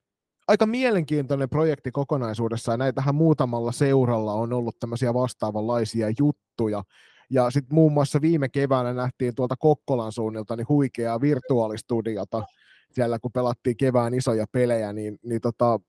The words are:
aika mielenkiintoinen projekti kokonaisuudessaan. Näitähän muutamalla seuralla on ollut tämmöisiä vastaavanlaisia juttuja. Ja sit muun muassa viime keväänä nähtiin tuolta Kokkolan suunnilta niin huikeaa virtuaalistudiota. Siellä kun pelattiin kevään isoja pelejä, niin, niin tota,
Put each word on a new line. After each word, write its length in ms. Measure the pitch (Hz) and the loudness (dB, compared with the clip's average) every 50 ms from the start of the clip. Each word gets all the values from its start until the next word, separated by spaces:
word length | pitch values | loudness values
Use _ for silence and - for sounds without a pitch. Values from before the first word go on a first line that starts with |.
| _ _ _ _ _ _ _ _ _ - | _ _ _ _ _ _ _ _ _ 0
aika 180 | 208 208 220 | 2 2 2
mielenkiintoinen 800 | 214 226 254 262 247 214 185 156 - 151 147 139 123 143 139 135 120 | 2 2 0 0 2 2 0 0 0 -2 -2 0 0 -2 -2 -2 -2
projekti 420 | - 147 160 160 147 - - 127 - | 0 0 2 2 0 -2 -4 -6 -4
kokonaisuudessaan. 880 | 143 139 - 156 139 123 113 110 107 117 113 113 113 - - 117 117 | -4 -2 -2 -2 -2 -2 -2 -2 -2 -2 -2 -2 -2 -2 -2 -2 0
Näitähän 360 | 131 135 123 135 135 143 139 | 0 -2 -2 0 0 0 2
muutamalla 580 | 147 165 165 151 - 139 123 117 117 117 117 117 | 4 4 4 4 4 2 0 -2 -2 -2 -4 -2
seuralla 600 | - 147 139 135 135 127 120 120 110 110 107 104 | 0 2 4 4 4 4 4 2 0 0 -2 -2
on 200 | 107 117 117 123 | -2 -2 -2 -2
ollut 260 | 123 117 117 - _ | -2 -2 -4 -6 _
tämmöisiä 340 | - 117 117 117 131 120 117 | -8 -6 -4 -2 -2 0 0
vastaavanlaisia 920 | 127 127 120 - - - 107 104 107 107 117 120 120 117 110 - 113 110 107 110 - | 0 -2 -2 -2 -4 -4 -4 -2 -2 -2 -2 0 0 -2 -2 -2 -2 -2 -2 0 2
juttuja. 640 | 143 147 143 - _ _ _ - 117 107 104 101 101 - _ _ _ _ _ _ _ _ | 0 0 0 -2 _ _ _ -4 -2 -2 -2 -4 -8 -10 _ _ _ _ _ _ _ _
Ja 200 | 127 127 123 123 | 0 0 2 2
sit 200 | 120 143 135 123 | 0 -2 -2 2
muun 220 | 147 160 160 156 147 | 4 4 4 6 4
muassa 280 | 147 143 - - 147 | 2 0 0 0 0
viime 280 | 143 160 165 156 139 123 | 2 2 2 0 0 -2
keväänä 440 | - 139 139 131 135 127 123 123 123 | -2 -2 0 2 2 0 0 -2 -2
nähtiin 420 | 123 127 127 - - 127 123 113 | -2 -4 -4 -4 -4 -4 -4 -2
tuolta 200 | 123 127 123 131 - | -2 -2 -2 -2 2
Kokkolan 540 | - 156 151 - _ - 139 120 113 110 104 | 2 2 2 2 _ -2 -2 -2 -2 -4 -4
suunnilta 440 | 120 113 110 110 110 107 - 113 | -4 -4 -4 -4 -6 -8 -6 -6
niin 120 | 117 117 - | -6 -2 0
huikeaa 520 | 147 147 139 123 - - 117 113 117 117 | 2 2 2 0 -2 -4 -4 -2 -2 0
virtuaalistudiota. 1200 | 131 147 147 127 - - 135 120 113 107 110 110 - - 120 113 104 113 110 98 98 - - 113 107 - _ _ _ _ _ _ _ _ _ | 0 0 0 0 0 0 0 2 2 0 -2 -8 -6 -2 -2 -2 -2 -2 -4 -6 -6 -6 -6 -6 -6 -8 _ _ _ _ _ _ _ _ _
Siellä 260 | 127 123 117 117 110 | -2 -2 0 -2 -4
kun 140 | - 120 - | -6 -4 -2
pelattiin 440 | 127 123 120 120 - - 127 117 | -2 0 0 -2 -2 -2 -2 0
kevään 380 | - 135 131 123 123 117 117 123 | 2 2 2 4 2 2 2 0
isoja 320 | 127 127 131 113 110 107 - - | -2 0 0 0 0 -2 -2 0
pelejä, 400 | 127 123 120 120 113 110 104 104 | 0 2 2 2 0 -2 -4 -6
niin, 260 | 107 107 107 104 - - | -8 -8 -8 -10 -10 -8
niin 180 | 120 120 113 | -6 -6 -4
tota, 400 | - 117 113 - 123 120 113 104 - | -2 -4 0 2 2 2 2 0 -2